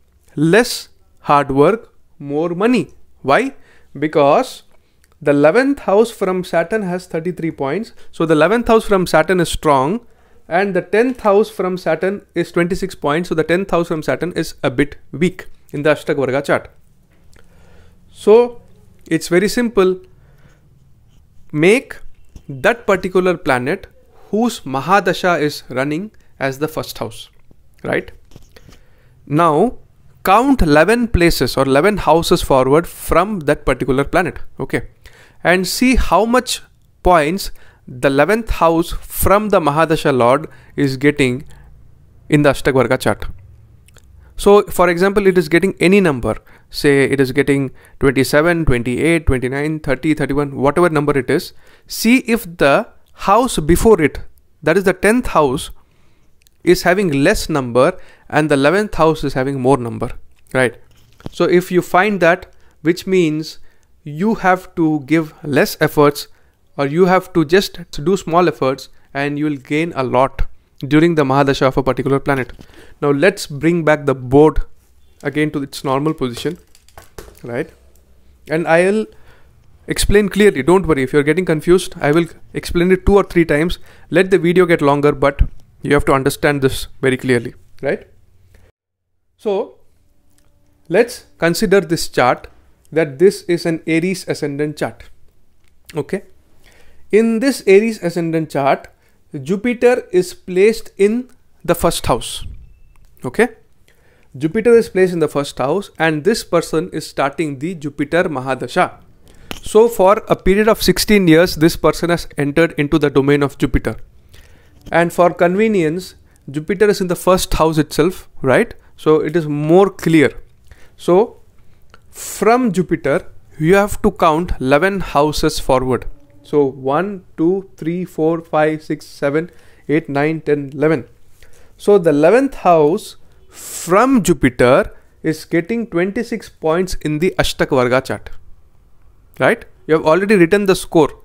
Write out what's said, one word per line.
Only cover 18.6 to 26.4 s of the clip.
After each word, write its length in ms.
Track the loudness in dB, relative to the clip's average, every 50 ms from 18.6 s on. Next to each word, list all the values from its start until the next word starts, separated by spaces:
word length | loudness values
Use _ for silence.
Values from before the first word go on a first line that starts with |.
| -20 -20 -20 -20 -20 -20 -20 -20 -8 -4
it's 180 | -4 -4 -2
very 220 | 0 0 0 0 2
simple. 500 | 0 0 -2 0 2 2 2 2 0 -4 -10 -20 -20 _ _ -20 -20 _ -20 -20 _ _ _ _ _ _ _ _ -20 _ _ _ _ _ _ _ _ -20 -20 -8
Make 460 | -4 2 4 4 4 2 0 -6 -18 -16 -14 -16 -16 -16 -20 -20 _ -20 -16
that 400 | -16 -14 -2 0 0 0 0 -2
particular 480 | -2 -2 0 -2 -2 -2 0 0 0 -2
planet 520 | -2 -2 -2 -2 -2 -2 -4 -6 -6 -8 _ _ _ _ _ _ -20 -12 -6
whose 320 | -2 -2 -2 -2 -4 -6
Mahadasha 800 | -12 -8 -8 -6 -2 2 0 2 2 0 -2 0 0 -2 0 0
is 220 | -2 -4 -4 -6 -14 -8
running 420 | -6 -4 -4 -4 -4 -6 -8 -10 _ -20 _ -20 -10
as 200 | _